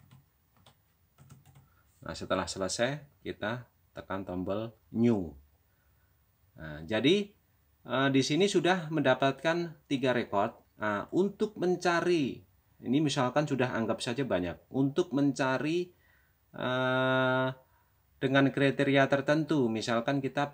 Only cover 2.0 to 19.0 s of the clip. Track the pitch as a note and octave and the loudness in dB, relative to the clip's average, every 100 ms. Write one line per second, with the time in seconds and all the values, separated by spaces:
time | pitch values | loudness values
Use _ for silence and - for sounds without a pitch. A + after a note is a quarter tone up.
2 | - E2 G2 F#2 F2+ F#2+ F#2 - B2 D3 | -12 -10 -4 -4 -4 -6 -6 -2 -2 -4
3 | - _ - - G#2 B2 - _ _ - | -12 _ -12 -8 -6 -8 -12 _ _ -16
4 | - F#2+ F#2+ F#2 F#2 G#2 A#2 - _ A2 | -10 -8 -6 -6 -4 -6 -6 -14 _ 0
5 | A#2+ G#2+ D#2+ - _ _ _ _ _ _ | 2 2 -2 -12 _ _ _ _ _ _
6 | _ _ _ _ _ - D#2 D2+ E2 A2 | _ _ _ _ _ -18 -14 -12 -4 0
7 | C3+ G3+ G3+ _ _ _ _ _ - B2+ | 2 2 0 _ _ _ _ _ -4 0
8 | C#3 C3+ C3 D3+ G3+ F#3 E3 F#3 D#3 D#3 | 2 4 2 2 2 2 2 0 0 0
9 | C3+ B2+ C3+ C3+ E3 F3 E3+ - - C3+ | 2 4 2 0 -2 -2 -4 -10 -6 -2
10 | C3 A#2+ - G2+ A#2 - _ - G#2+ G2+ | 0 0 0 0 0 -4 _ -6 -4 -4
11 | - D#3+ G3 - G#3+ - F3 F3 F3+ E3+ | -2 -2 0 -2 -6 -2 -2 0 0 0
12 | E3+ E3+ A#2+ - - _ _ _ A2 C#3 | 2 2 0 -4 -14 _ _ _ 0 2
13 | D3+ C#3+ B2 D3 D3 B2+ B2 A2 A2 A2 | 2 0 0 0 0 0 -2 -2 -2 -2
14 | B2 A#2 B2 F2+ F2 D#2+ - C3 C#3 D3 | -4 -4 -2 0 -2 -8 -6 -2 0 0
15 | F3 C#3 C#3+ C3+ C3 B2+ D3 F3 F3+ _ | -2 0 0 0 0 0 -2 -4 -4 _
16 | _ _ _ _ _ - B2+ B2+ B2+ B2+ | _ _ _ _ _ -8 -4 -2 0 2
17 | C3 C3 B2+ C3 C3 - _ _ _ _ | 2 2 2 2 0 -4 _ _ _ _
18 | _ - C3+ C#3 C3+ C#3 C#3 C3+ C#3 C#3 | _ -6 2 4 4 2 0 2 2 4